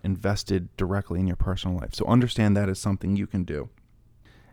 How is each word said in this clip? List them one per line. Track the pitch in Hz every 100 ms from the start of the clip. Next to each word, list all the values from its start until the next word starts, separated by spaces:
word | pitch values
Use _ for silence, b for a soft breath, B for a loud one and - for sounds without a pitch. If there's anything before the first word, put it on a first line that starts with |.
invested | 101 92 98 104 - 95 87 -
directly | 90 98 - 87
in | 95
your | 87
personal | - 92 95 90
life. | 55
So | - -
understand | 120 123 - 104 101
that | 101
is | 95
something | 107 98 92 98
you | 101
can | 98
do. | 85 76 64 - _ _ - - - b b